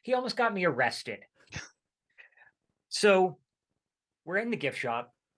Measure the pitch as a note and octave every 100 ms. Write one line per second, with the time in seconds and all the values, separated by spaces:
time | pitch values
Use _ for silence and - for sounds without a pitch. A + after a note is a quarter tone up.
0 | - B3+ B3+ - A#3 G3 F3+ B2+ B2 -
1 | - G#2 - _ _ - - _ _ _
2 | _ _ - _ - _ _ _ _ -
3 | G#3 F#3+ F3+ C#3 _ _ _ _ _ _
4 | _ _ D#3 F#3+ A#3 G3 C#3 - B2 A#2
5 | B2 _ _